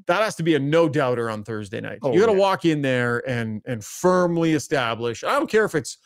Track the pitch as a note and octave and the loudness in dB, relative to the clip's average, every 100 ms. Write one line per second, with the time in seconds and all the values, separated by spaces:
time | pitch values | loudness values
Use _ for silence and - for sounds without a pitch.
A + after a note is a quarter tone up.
0 | - F3+ G#3+ - E3 D3+ C#3 D#3+ E3 C#3+ | -2 0 0 0 2 2 4 2 4 2
1 | C3 B2 A#2 G#2+ G#2 A2 G2+ A2+ A2 G#2 | 0 0 -2 -4 -6 -8 -8 -10 -10 -6
2 | C#3+ D3+ A3+ G3 G3 F#3+ E3+ D3+ C#3 B2+ | 0 4 4 4 2 2 0 0 0 0
3 | A#2+ A#2+ - A#2+ A2+ G#2+ - A#2+ G#2 - | 0 -2 -4 -4 -4 -6 -8 -10 -10 -2
4 | F3+ F3+ F3+ E3+ E3 D#3 - D3 A#2 A2+ | 2 4 2 2 2 0 0 -2 -2 -2
5 | A#2+ A2+ - C4+ - G#3+ G#3 D#3+ - - | -4 -4 -2 -2 2 2 2 0 -4 -10